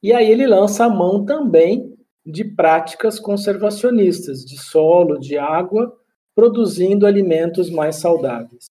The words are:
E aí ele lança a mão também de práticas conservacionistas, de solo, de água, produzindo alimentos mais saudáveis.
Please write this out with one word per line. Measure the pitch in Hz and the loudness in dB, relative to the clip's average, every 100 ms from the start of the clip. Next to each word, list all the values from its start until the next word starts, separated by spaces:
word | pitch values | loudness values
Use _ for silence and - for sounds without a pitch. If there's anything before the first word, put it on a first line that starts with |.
E | 202 | 2
aí | 240 220 | 2 4
ele | 226 269 | 4 4
lança | 196 202 202 233 | 4 4 2 0
a | |
mão | 196 180 202 202 | 2 0 0 -2
também | 302 269 165 165 233 - - _ _ | -4 2 4 4 0 -6 -20 _ _
de | - 156 | -16 -10
práticas | 208 - 160 160 160 - 220 214 | -10 0 2 2 -2 -4 -4 -4
conservacionistas, | - 202 208 196 208 208 247 233 190 175 - 135 - | -6 -6 -4 -2 -4 -2 -2 2 0 0 -8 -14 -14
de | - | -20
solo, | - 160 156 175 170 147 | -4 0 4 4 2 -2
de | 135 143 | -6 -6
água, | 143 160 180 208 240 - _ _ _ - | -2 -4 -2 -4 -4 -8 _ _ _ 2
produzindo | 233 226 214 175 185 202 202 | 2 2 -4 -2 0 2 2
alimentos | 202 185 160 170 175 170 | 2 0 0 -2 -4 -4
mais | 165 151 160 | -2 -4 -2
saudáveis. | 175 165 143 120 117 120 - | 0 0 -2 -8 -12 _ -20